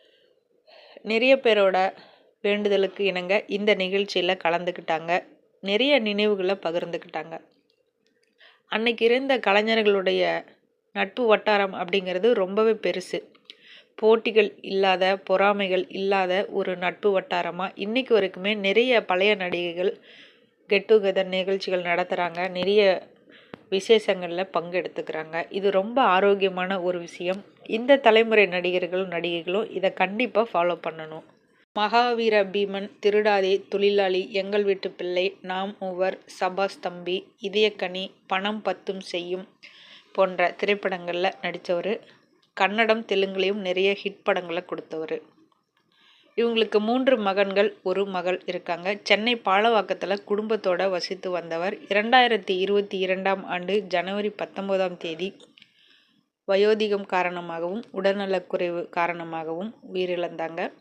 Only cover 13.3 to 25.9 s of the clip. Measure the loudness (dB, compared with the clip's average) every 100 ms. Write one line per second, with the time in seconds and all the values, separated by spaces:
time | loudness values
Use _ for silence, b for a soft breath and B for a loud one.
13.3 | _ B B B B B 0 4 4 4
14.3 | 4 2 0 -4 0 2 2 2 0 0
15.3 | 2 4 2 0 -2 -2 -4 -2 0 0
16.3 | 0 -2 -4 -4 -4 -4 -2 0 0 0
17.3 | -4 -4 -6 -8 -6 -4 -2 2 2 2
18.3 | -2 -2 0 2 2 4 2 2 2 2
19.3 | 2 0 -4 -4 -2 -2 -4 B B B
20.3 | B B _ -2 -2 4 4 4 0 0
21.3 | -2 -2 -2 -2 -2 0 -2 0 -2 -2
22.3 | -4 -6 -2 2 4 4 2 -2 _ _
23.3 | B B B _ -4 4 4 4 -2 -4
24.3 | -6 -4 -4 -4 -4 -4 -8 -8 -8 -8
25.3 | -8 -6 -2 0 0 0